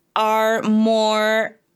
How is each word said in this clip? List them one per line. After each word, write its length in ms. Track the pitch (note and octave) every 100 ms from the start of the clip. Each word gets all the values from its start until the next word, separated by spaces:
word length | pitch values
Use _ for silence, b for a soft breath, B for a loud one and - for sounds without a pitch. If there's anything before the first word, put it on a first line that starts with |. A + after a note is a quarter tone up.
| _ -
are 460 | A3 A3 A3 A3+
more 960 | A3 G#3+ A3 A3 G#3+ G#3+ G#3+ A3 G#3+ - _